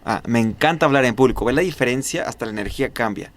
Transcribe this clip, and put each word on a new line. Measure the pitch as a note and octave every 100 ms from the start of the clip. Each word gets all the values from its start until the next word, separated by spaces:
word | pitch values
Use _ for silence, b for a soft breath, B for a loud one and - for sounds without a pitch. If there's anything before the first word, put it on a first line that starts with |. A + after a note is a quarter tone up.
| -
Ah, | G#2+ -
me | A#2
encanta | A2+ G#2 D3 E3 D#3
hablar | C#3 B2+
en | A2
público. | C3 A2 A2+
¿Ves | C3
la |
diferencia? | F#3 D#3 B2+ B2+ C3+ E3
Hasta | - A#2 A2+
la |
energía | G#2+ G2 - C3+
cambia. | - A2+ G2+ -